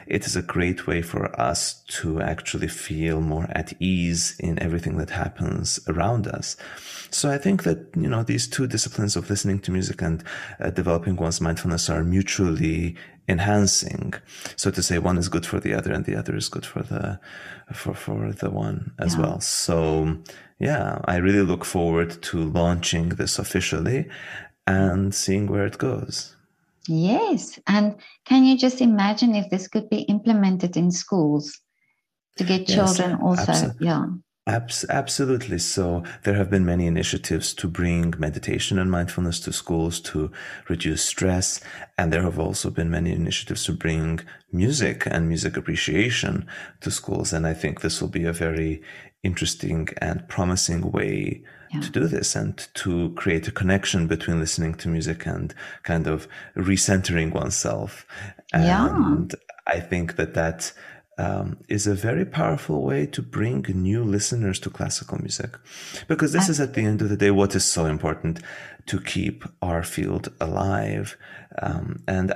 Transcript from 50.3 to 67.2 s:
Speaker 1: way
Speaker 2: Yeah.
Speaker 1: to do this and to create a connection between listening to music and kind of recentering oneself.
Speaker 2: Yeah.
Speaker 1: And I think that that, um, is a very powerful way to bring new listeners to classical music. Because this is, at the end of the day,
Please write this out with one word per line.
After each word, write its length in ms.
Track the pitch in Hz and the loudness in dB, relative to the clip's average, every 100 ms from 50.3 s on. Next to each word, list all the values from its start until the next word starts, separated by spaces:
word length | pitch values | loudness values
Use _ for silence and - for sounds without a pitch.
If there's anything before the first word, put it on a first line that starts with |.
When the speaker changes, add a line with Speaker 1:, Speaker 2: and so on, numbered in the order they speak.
| - 90 92 - 85 87 | 0 2 2 0 0 0
Speaker 1:
way 520 | 92 101 - - - - - - | 0 0 0 -2 -6 -10 -20 -10
Speaker 2:
Yeah. 80 | 147 | -8
Speaker 1:
to 80 | - | -2
do 180 | - 165 | 0 0
this 260 | - - | 0 -2
and 220 | 104 104 - - | -2 -4 -6 -10
to 360 | - 95 87 85 | -6 -2 0 0
create 300 | 85 98 82 - | 0 2 2 0
a 20 | |
connection 560 | - 92 98 - 92 82 | 0 2 2 2 2 2
between 320 | - - 82 | 0 0 0
listening 360 | 80 - 80 | 0 -2 -2
to 120 | 80 85 | -2 -2
music 380 | 82 76 82 87 | -2 -2 -4 -4
and 260 | 87 80 - - - | -4 -6 -8 -16 -8
kind 240 | - 85 78 | -2 0 0
of 180 | 78 - - - | -2 -6 -18 -10
recentering 760 | 95 92 95 - 95 92 85 80 | -2 2 4 4 4 4 0 0
oneself. 760 | - - - - 52 107 - - - 101 - - | 0 -2 -2 -2 -2 -6 -12 -18 -14 -14 -16 0
Speaker 2:
Yeah. 340 | 165 175 190 302 | 4 6 6 4
Speaker 1:
And 480 | 359 214 160 175 - - - - | 4 4 2 0 -6 -14 -6 -2
I 60 | 85 | -2
think 340 | - 90 85 | 0 -2 0
that 180 | - - | -2 -2
that, 380 | 85 82 82 - - - - _ - | 0 0 -2 -8 -12 -20 -20 _ -4
um, 400 | 98 98 98 - - | -2 -2 -4 -6 -4
is 180 | 104 | 0
a 80 | 104 | 2
very 300 | 95 113 156 | 0 0 0
powerful 640 | 190 160 165 147 - 151 | -2 0 0 0 -2 -2
way 200 | 135 139 147 | 0 0 -2
to 140 | - | -4
bring 440 | 120 101 110 131 - | -6 -2 -2 -2 -2
new 340 | 92 92 113 | 0 0 2
listeners 540 | 110 101 - 120 101 95 | 2 0 0 0 0 -2
to 100 | - | -6
classical 480 | - - - - - | -6 -4 -4 -6 -8
music. 400 | - - - - - - - - - | -6 -6 -8 -12 -20 -18 -14 -8 -2
Because 240 | 160 151 | 0 2
this 160 | 170 190 | 4 2
is, 140 | 147 | 2
at 120 | 127 | 0
the 120 | 117 | 2
end 160 | 107 107 | 2 2
of 80 | 104 | 2
the 80 | |
day, 140 | 101 | 4